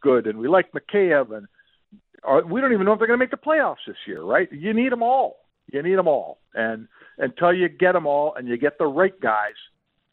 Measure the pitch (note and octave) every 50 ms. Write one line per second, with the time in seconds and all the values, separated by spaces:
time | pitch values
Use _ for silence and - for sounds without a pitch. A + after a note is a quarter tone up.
0 | - C#3 B2+ A#2 G#2+ A2 G#2+ A2 A#2 C#3 F#3 F#3 F3 - - C3+ - - - G3+
1 | F#3+ F3 D3+ C#3 B2+ G#2+ G#2+ G#2+ G2+ - _ _ _ _ _ _ _ _ - _
2 | _ _ _ _ - - C3+ D#3 E3 E3 F#3 B3+ C#4 C4 A#3 G3 F#3+ G3+ A3 G#3
3 | A3+ A3 A#3+ B3 B3+ B3+ C#4+ - - D4 D#4 D#4 B3+ F3 C3+ - - A2 F#2+ -
4 | - G#2+ F2+ D#2 E2 F#2+ B2 E3 F#3 - - C#3+ E3 G#3+ A3 A3+ B3+ C4 B3 A#3
5 | A3+ A#3+ C4 C4+ A3 - - _ _ _ _ _ _ - - C#3 D3+ F3+ F#3+ F#3+
6 | F3+ D#3+ C#3+ A#2 E2 D2+ D2 - _ _ - A#2 A2+ A2+ A2+ A2 A2+ - _ _
7 | - - _ - C#3 B2+ - - F3 F3 F3+ F#3 F3 D#3+ D3 C3+ F#3 F3+ F3+ F3
8 | D#3 D3 C#3+ C#3+ D3 D3+ - - B2+ A#2+ A#2+ A#2+ D3 D3 - - E3 C#3+ C3 E3
9 | F#3+ F#3+ F#3+ _ C3 A2+ A2 G#2+ G#2 G#2 - - - _ _ _ _ _ _ _
10 | _ _